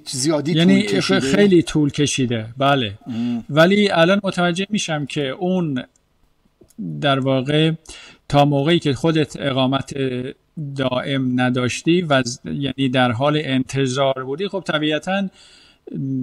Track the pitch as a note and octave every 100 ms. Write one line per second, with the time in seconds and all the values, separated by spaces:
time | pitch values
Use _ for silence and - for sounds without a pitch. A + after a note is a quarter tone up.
0 | - C#3 C3+ - C#3 D#3+ F3 G3 G#3 G3
1 | D#3+ F#3+ C3+ F#3+ G3+ F3 D#3 D#3 D3 -
2 | C#3+ - B2+ A#2 A2+ B2 C#3 C#3+ A2 G#2
3 | - A2+ A#2+ A#2+ - C#3+ E3+ G3+ G3+ F3
4 | E3 G3+ G3 F3 F3 F3 G3 G#3 - D3+
5 | C#3+ D#3 C#3 C3+ F3+ F#3 E3 C3 - _
6 | _ _ _ _ _ _ _ - F#3 D3+
7 | D3 C3+ C3+ C3 C3 D3+ D#3+ D#3+ - -
8 | - - - C#3+ C#3+ C#3+ C#3 E3+ D3+ C3
9 | E3 D#3+ D3 - C#3+ C3 C3 C3+ - C#3+
10 | C3+ B2 B2+ - _ - C#3+ C#3 C3 B2+
11 | - C#3 C3 B2 B2+ B2+ B2 - - F3
12 | E3+ C3+ B2 C3 E3 D3+ C#3 B2+ C3+ B2+
13 | B2 A#2 C#3+ D3+ D#3 C3 B2+ C3+ C3+ B2+
14 | C3+ C3 C3 C#3+ G3 G3 E3+ D#3 D3+ D3+
15 | F3+ G3 F#3+ - - - _ _ - E3+
16 | C3+ C3